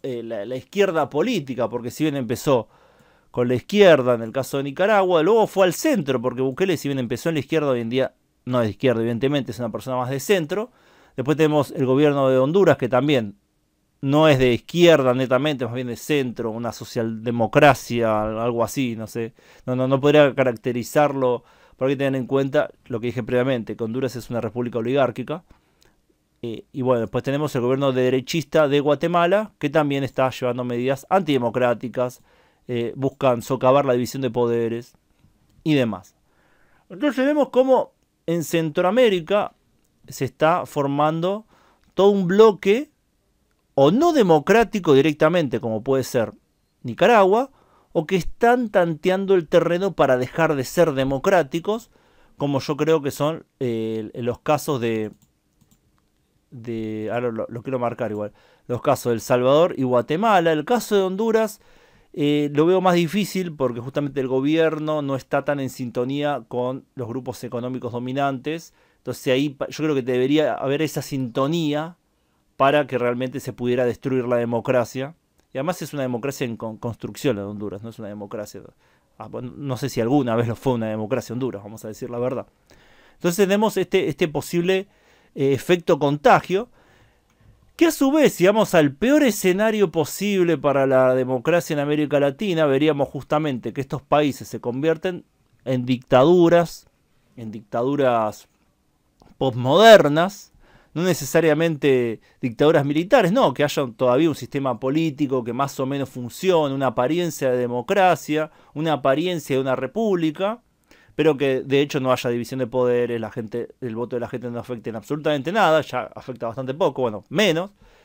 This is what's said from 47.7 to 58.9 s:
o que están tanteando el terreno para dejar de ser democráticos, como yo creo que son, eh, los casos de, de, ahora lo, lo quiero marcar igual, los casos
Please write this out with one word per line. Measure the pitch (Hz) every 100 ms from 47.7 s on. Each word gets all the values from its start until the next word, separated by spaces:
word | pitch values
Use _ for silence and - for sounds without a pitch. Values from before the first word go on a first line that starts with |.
| _ _
o | 175 151
que | 185
están | - - 233 247 226
tanteando | 190 170 156 185 185 196
el | 190 156
terreno | 175 165 175 196
para | 165 143 127
dejar | 127 - 156 143
de |
ser | 127 - 165
democráticos, | 135 135 135 185 185 143 165 185 233 - _ _ _ _ -
como | 143 139
yo | - 143
creo | 151 160
que | 139
son, | - 147 160 - -
eh, | 127 113 110 110 107
los | - 120 117
casos | - 151 - 135
de, | 117 113 107 - _ _ _ _ _ _ _ _ _ _ _ _ _
de, | 123 113 113 110 107 107
ahora | 117 123
lo, | 110 -
lo | 117
quiero | 120 131
marcar | 120 113 113
igual, | 104 104 - _ _ -
los | 120
casos | 151